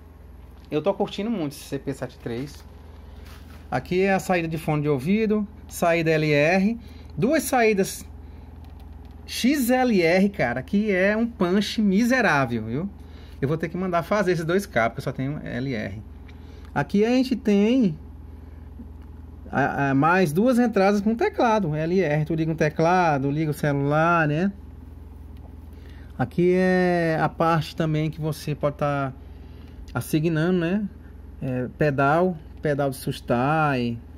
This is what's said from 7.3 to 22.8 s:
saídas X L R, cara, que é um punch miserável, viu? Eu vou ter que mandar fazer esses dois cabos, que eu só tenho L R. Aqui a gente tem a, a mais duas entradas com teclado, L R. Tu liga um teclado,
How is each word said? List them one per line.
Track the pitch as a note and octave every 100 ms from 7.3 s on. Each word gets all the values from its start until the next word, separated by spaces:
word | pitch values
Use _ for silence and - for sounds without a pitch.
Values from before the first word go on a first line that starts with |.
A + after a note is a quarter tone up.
| D#4
saídas | - C4 A3 G3 F#3 - - - - - - - - - - - - - -
X | - A#3 D4+ A#3
L | B3+ B3+ G3+
R, | E3 F#3 G3
cara, | G3 B2 A#2+
que | - G3+ G#3+
é | F3+ G3 G#3+
um | A#3
punch | A#3 F3 G3 G3+ -
miserável, | G#3 F#3+ A#3+ C4 G3+ D3 C3 A#2
viu? | G#2+ B2+ G3 - - - - -
Eu | C3+
vou | D#3+
ter | F3
que | F3
mandar | F#3 E3+
fazer | E3 A#3 F#3
esses | E3+
dois | E3 F#3
cabos, | G3+ A#2 A2+
que | -
eu |
só | C#3
tenho | C3 C3+ D3+
L | G#2+ A#2+ C3+
R. | A#2 G#2+ G2+ - - - - - - -
Aqui | C#3 C#3+ G3+
a | A3
gente | B3+ B3+
tem | G3+ - G3+ G#3 C4 G3 D3+ - - - - - - - - - - - - - - -
a, | - C3+ A2 C#3
a |
mais | C3+ D3+ F#3 F3
duas | D#3 A#3+ A#3+
entradas | A#3+ G#3 F#3+ G#3
com | G3+
teclado, | A3+ G#4 G#4 B3+ A3 F3
L | D3+ E3 F#3
R. | D#3+ D3+
Tu | D3+
liga | D#3+ D#3+
um | D#3
teclado, | D3+ -